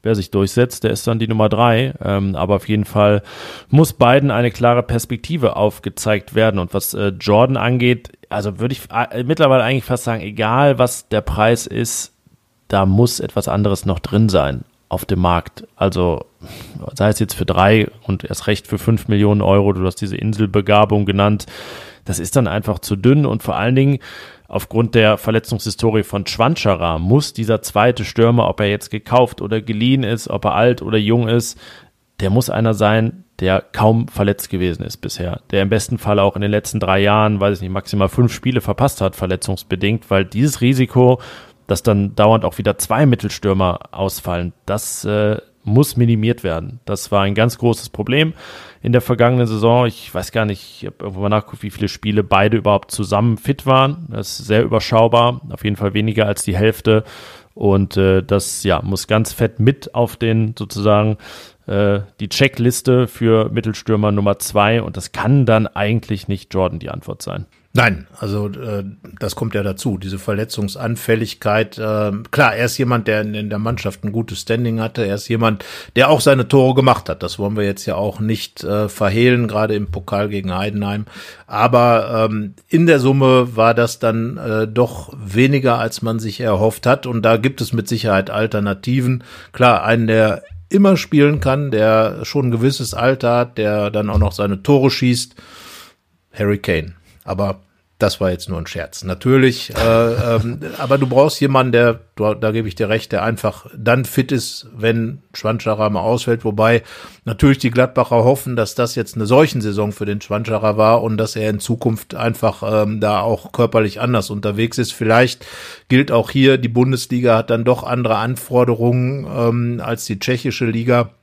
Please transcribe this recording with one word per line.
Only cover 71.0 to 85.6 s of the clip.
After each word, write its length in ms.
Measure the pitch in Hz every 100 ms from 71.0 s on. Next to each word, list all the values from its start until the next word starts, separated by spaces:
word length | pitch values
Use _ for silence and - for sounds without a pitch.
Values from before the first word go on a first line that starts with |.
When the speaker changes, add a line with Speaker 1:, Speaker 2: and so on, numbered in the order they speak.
| - 113 113 - 107 104 104 -
Speaker 2:
Äh, 340 | 110 107 107 101 117
klar, 240 | - 127
er 120 | 107 120
ist 100 | -
jemand, 320 | 123 123 107
der 140 | 107
in, 100 | 107
in 140 | 104 107
der 100 | 104
Mannschaft 460 | 110 120 104 -
ein 80 | 104
gutes 280 | 110 113 92
Standing 360 | - 113 120 113
hatte. 260 | 113 - 107
Er 80 |
ist 140 | 101 -
jemand, 360 | 113 113 104 - - - -
der 140 | 135
auch 100 | 151
seine 280 | 143 135 120
Tore 260 | 139 131
gemacht 340 | 131 127 120 -
hat. 140 | 82
Das 160 | 87 -
wollen 180 | 101 107
wir 80 |
jetzt 220 | 101 98 -
ja 80 |
auch 260 | 87 101 -
nicht, 420 | 107 110 - -
äh, 280 | - 104 104
verhehlen, 580 | - 101 104 123 123 117
gerade 260 | 104 107
im 120 | 104 101
Pokal 380 | 87 90 101 104
gegen 260 | 101 95
Heidenheim. 520 | 92 101 104 101 104 107 - - - -
Aber, 840 | 107 120 123 120 113 104 117 110
ähm, 240 | 107 104 - _
in 160 | 165 170
der 120 | 147
Summe 580 | 127 139 131 127 123 110
war 160 | 113
das 260 | 117 117 -
dann, 380 | 117 113 117 -
äh, 320 | 117 110 110
doch 460 | 110 120 - - 135
weniger, 640 | 101 101 135 139